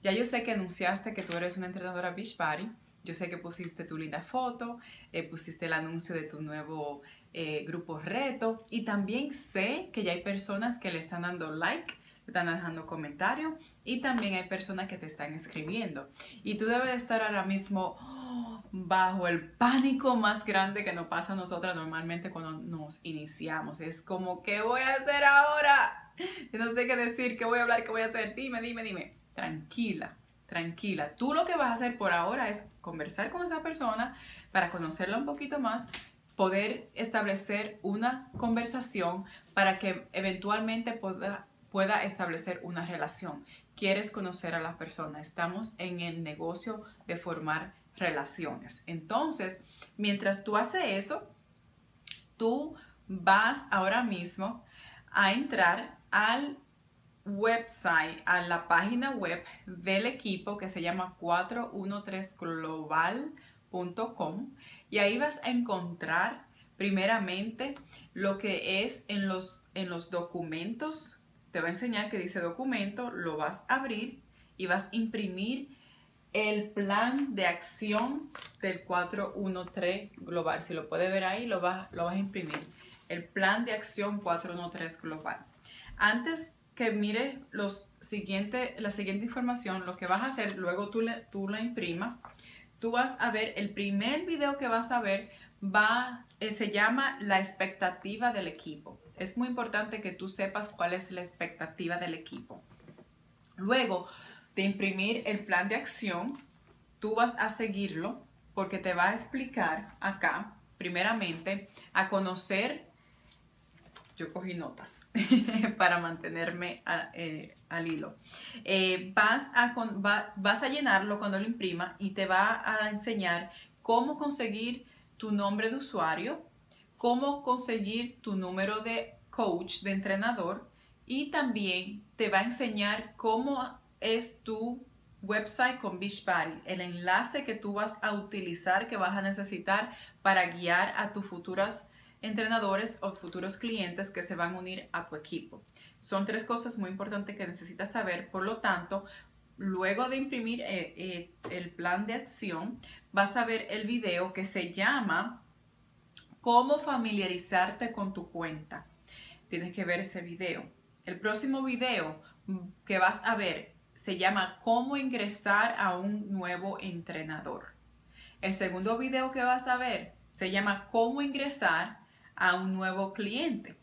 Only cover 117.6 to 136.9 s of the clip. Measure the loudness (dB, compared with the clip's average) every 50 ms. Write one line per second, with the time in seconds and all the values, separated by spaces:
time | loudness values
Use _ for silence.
117.6 | -12 _ -6 -4 -2 -2 -2 -4 -4 -8 -10 -16 -20 -18 -16 -14 -14 -12 -14 -10
118.6 | 0 2 4 4 6 4 2 0 -2 0 4 6 6 6 6 2 0 2 4 4
119.6 | 4 4 2 -2 -4 -2 -2 0 2 4 4 2 2 -4 -8 0 4 4 4 4
120.6 | 2 0 0 2 4 6 6 6 6 2 0 0 0 0 0 0 0 -2 -2 0
121.6 | 0 -2 0 -2 -4 -4 -4 -4 -4 -4 0 0 2 4 6 6 6 6 4 0
122.6 | 0 0 0 0 0 0 -2 -4 -2 -2 0 0 2 2 2 0 -2 -6 -14 -18
123.6 | -20 -20 -20 _ 2 4 4 6 6 2 -2 -2 -2 -2 0 0 0 -2 -2 -2
124.6 | -2 -4 -4 -6 -10 -20 -20 -20 -20 -20 _ -8 -2 0 0 2 2 2 2 2
125.6 | 2 0 0 0 -4 -2 0 2 2 2 2 0 -2 -4 -4 -6 -8 -18 _ -20
126.6 | -20 _ -20 -20 -20 _ _ 0 4 4 4 4 4 0 0 0 2 0 0 2
127.6 | 2 -2 0 0 0 0 0 -2 -2 -4 -8 -10 -6 -2 -2 -2 -2 -2 0 0
128.6 | 0 0 0 -2 -2 -2 -2 -2 -4 -6 -14 -20 -20 -8 -2 0 2 2 2 0
129.6 | 0 -2 -4 -2 0 0 0 0 2 0 0 2 2 0 0 2 0 -2 -2 -4
130.6 | -8 -16 _ -20 -20 -20 -20 _ -8 -4 -2 -2 -2 0 2 2 2 2 2 2
131.6 | 2 2 2 0 -2 -4 -10 -12 -14 -18 _ 0 2 4 6 4 4 4 0 0
132.6 | 0 0 0 0 2 2 0 0 -4 -10 -12 0 2 4 4 4 2 0 0 0
133.6 | -2 -4 -8 -16 _ _ _ _ 0 2 2 2 0 -4 -8 -8 _ -6 -4 -2
134.6 | -2 -4 -4 -6 -10 -18 -20 -20 _ -20 -18 -12 -4 0 0 0 0 -2 0 2
135.6 | 2 2 2 0 -4 -4 -4 -2 -4 -4 -4 -2 0 2 2 2 2 0 -4 -8
136.6 | -6 -6 -4 -4 -4 -4